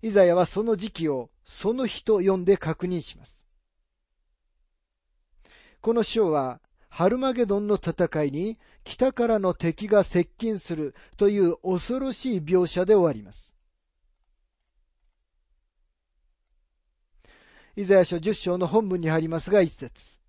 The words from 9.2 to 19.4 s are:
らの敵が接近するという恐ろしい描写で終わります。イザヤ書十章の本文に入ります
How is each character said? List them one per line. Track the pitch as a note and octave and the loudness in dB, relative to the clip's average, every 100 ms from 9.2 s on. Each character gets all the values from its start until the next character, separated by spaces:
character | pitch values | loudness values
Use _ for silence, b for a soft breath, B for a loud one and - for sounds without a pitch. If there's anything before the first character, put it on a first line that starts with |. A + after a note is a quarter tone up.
| A#3 | 0
ら | A3 | 2
の | F#3+ | 0
敵 | E3+ E3+ D#3+ G#3 | -2 -4 -4 2
が | G#3 | 2
接 | F3+ F3+ E3+ _ | 2 0 -2 _
近 | A3+ G#3 | -6 -6
す | - E3 | -8 -8
る | D3 b b - | -8 b b 0
と | G3+ | 0
い | G3+ | 4
う | F3+ F3 | 2 0
恐 | F#3 F3+ - B3+ | -2 -4 -2 -6
ろ | C4+ | -4
し | - C4 G3+ | -6 -4 -4
い | |
描 | D3+ F3+ F3 | 0 2 2
写 | - F#3 | -2 2
で | G#3+ | 4
終 | E3+ | 4
わ | |
り | A2+ | 0
ま | G2+ | -12
す。 | - - _ _ _ _ _ _ _ _ _ _ _ _ _ _ _ _ _ _ _ _ _ _ _ _ _ _ _ _ _ _ _ _ _ _ _ _ _ b b b b b - | -20 -20 _ _ _ _ _ _ _ _ _ _ _ _ _ _ _ _ _ _ _ _ _ _ _ _ _ _ _ _ _ _ _ _ _ _ _ _ _ b b b b b -10
イ | F#3+ | 4
ザ | G3 | 4
ヤ | F3 | 4
書 | E3+ | 0
十 | E3 | -4
章 | G#3+ - F3+ | -4 -4 -2
の | F3+ | 0
本 | G#3+ G#3 | 0 0
文 | F3+ | -4
に | D#3+ | 0
入 | D#3+ | -2
り | D#3+ | -2
ま | |
す | E3 | -6